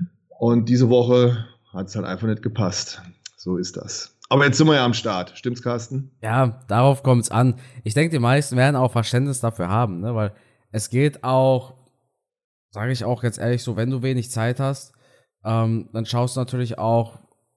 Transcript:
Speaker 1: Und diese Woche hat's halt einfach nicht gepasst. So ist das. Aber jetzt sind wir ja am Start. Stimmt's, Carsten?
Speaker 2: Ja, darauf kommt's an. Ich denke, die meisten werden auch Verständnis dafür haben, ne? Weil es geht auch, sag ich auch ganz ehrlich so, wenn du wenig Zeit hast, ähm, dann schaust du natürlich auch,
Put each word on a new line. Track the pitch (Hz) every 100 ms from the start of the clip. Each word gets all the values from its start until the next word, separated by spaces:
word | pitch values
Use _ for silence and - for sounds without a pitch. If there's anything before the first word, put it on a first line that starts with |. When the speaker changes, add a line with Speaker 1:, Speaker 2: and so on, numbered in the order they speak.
| 175 _ _ -
Speaker 1:
Und | 120 120 113
diese | 123 120
Woche | 123 120 123 120 113 113 _ _
hat's | 95 95
halt | 110 90
einfach | 92 110
nicht | 107
gepasst. | 120 104 92 - - - 87 - - -
So | 90 90
ist | 92 -
das. | 104 - - _ -
Aber | 139 139
jetzt | 110
sind | 160
wir | 143
ja | 123
am |
Start. | 113 113 92 90 -
Stimmt's, | 123 123
Carsten? | 120 120 113 135 135 _
Speaker 2:
Ja, | 110 127 123 110 -
darauf | 107 135 135
kommt's | 131 120 -
an. | 113 127 117 - -
Ich | 110
denke, | 107 165 156
die |
meisten | 120 139 147 127
werden | 135 135
auch | 127
Verständnis | 117 110 123 139 127
dafür | 117 - 87
haben, | 107 113 87
ne? | 110
Weil | 113 104 - _ _ _
es | 113 -
geht | 123 147 -
auch, | 127 131 131 127 - - _ _ _ _ _ _ _ _ _
sag | 101 120
ich | 127
auch | 107 117
ganz | 117 -
ehrlich | 117 123
so, | - 107
wenn | 120
du | 135
wenig | 131 127 113
Zeit | 113 117 123
hast, | 135 135 - _ _ _ _ _
ähm, | 110 113 113 113 -
dann | 113 110
schaust | 120 123 131
du |
natürlich | 123 127 120 -
auch, | 113 117 113 - _ _ _